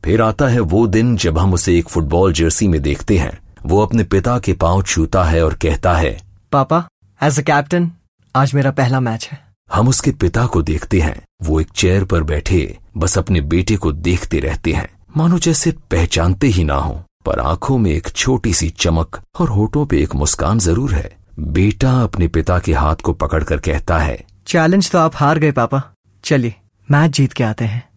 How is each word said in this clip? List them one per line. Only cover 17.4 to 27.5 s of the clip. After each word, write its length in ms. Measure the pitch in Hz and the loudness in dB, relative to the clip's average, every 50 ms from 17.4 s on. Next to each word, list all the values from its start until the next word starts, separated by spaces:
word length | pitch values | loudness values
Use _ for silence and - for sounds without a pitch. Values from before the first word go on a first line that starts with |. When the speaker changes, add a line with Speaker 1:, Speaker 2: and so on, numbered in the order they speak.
| 60 71 82 82 - - 135 127 | -2 -2 -4 -4 -2 -2 0 2
Speaker 1:
में 140 | 113 92 | 2 2
एक 180 | 76 78 - - | 0 0 -4 -6
छोटी 440 | - - - - 131 123 - 117 87 | -6 -4 0 0 0 0 0 0 0
सी 160 | - - 80 | 0 -2 -2
चमक 500 | - - - 90 82 82 82 - - - - _ _ - | -4 -2 -2 0 2 0 0 -2 -6 -18 -18 _ _ -4
और 100 | 175 165 | -2 0
होठों 360 | 107 101 107 110 - 143 147 | 2 0 0 0 0 -2 -2
पे 180 | 143 - 76 71 | 0 0 0 0
एक 120 | 69 - | 0 -2
मुस्कान 440 | 67 71 76 - - - 78 104 113 | -2 -2 -2 -2 -2 -2 0 0 0
जरूर 340 | 95 85 85 110 135 135 101 | 2 2 0 0 0 -2 -2
है। 240 | 76 - - - _ - _ - - | -2 -4 -6 -14 _ -20 _ -12 -10
बेटा 640 | 78 73 73 85 95 104 104 - 135 131 127 127 120 | -8 -4 0 2 2 0 0 0 0 2 2 2 0
अपने 240 | 98 - - 87 82 | 0 0 0 -2 0
पिता 320 | - 82 78 - 90 90 | 0 -2 0 2 0 0
के 140 | - - 80 | 0 0 0
हाथ 220 | - - 76 80 | 0 2 0 0
को 180 | - - - - | -2 -2 -4 -2
पकड़कर 440 | - - 71 - 80 73 - 85 69 | -2 -2 -2 -2 -2 -2 -2 -4 -2
कहता 400 | - 80 73 69 - - 87 80 | -2 -2 -2 -2 -2 -2 0 0
है, 280 | 73 71 58 - - _ _ _ _ - | 0 -2 -4 -8 -12 _ _ _ _ -2
Speaker 2:
"Challenge 440 | - 170 160 160 185 196 190 - | 0 2 2 4 2 2 0 2
तो 60 | - 180 | 2 2
आप 140 | 160 160 - | 2 2 0
हार 240 | - 151 143 151 147 | 0 2 2 2 2
गए 120 | 151 151 | 2 0
पापा, 320 | 139 131 117 117 - 135 135 - _ _ _ _ _ _ - | 2 2 0 0 0 -4 -4 -6 _ _ _ _ _ _ -4
चलिए 320 | - 151 135 120 117 - _ _ _ _ _ _ - | 0 0 0 0 -2 -6 _ _ _ _ _ _ 0
मैच 200 | 143 143 156 165 | 2 4 4 2
जीत 220 | 139 - 135 127 - | 2 2 0 0 0
के 100 | - 127 | -2 -2
आते 220 | 110 | -2